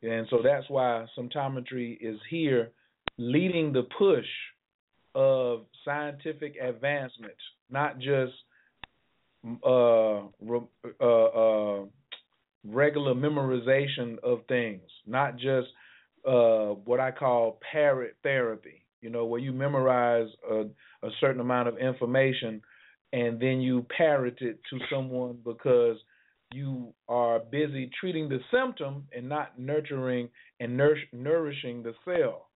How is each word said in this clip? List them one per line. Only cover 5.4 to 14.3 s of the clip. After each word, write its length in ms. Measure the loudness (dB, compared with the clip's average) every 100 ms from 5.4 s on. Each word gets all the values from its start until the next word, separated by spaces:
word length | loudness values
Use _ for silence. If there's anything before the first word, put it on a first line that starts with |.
| 2 -2 -8 _
scientific 720 | -6 -6 -6 -8 -10 -10 -10 -8
advancement, 720 | -8 -4 -2 -2 -6 -14 -20 -20 -20 _ _
not 280 | -2 -2 -4
just, 360 | 0 0 0 -6 _ _ _ _ -20 _ _ _ _ _ -12 -4
uh, 560 | 2 6 8 6 6 2 -4 _
re-, 260 | -6 -6 -6 _ -16 0
uh, 240 | 4 6
uh, 600 | 6 4 4 4 0 -2 -6 _ _ -20 _ _ _ _ -8
regular 480 | 2 2 2 0
memorization 1040 | 0 0 0 0 0 2 2 2 -4 -8 -4
of 180 | -2